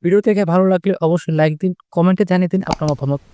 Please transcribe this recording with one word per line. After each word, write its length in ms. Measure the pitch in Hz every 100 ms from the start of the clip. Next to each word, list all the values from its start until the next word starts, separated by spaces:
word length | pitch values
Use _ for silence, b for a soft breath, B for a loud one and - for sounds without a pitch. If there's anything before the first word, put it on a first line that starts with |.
ভিডিও 180 | 170 202
থেকে 200 | 214 208 185
ভালো 200 | 175 190
লাগলে 220 | 185 190 185 165
অবশ্যই 280 | 170 - 160
লাইক 140 | 156 156
দিন, 100 | 185 180 _
কমেন্টে 300 | - 175 185 196
জানিয়ে 260 | 185 180
দিন 80 | 190 185
আপনার 200 | - 151
মতামত 320 | 143 135 139 _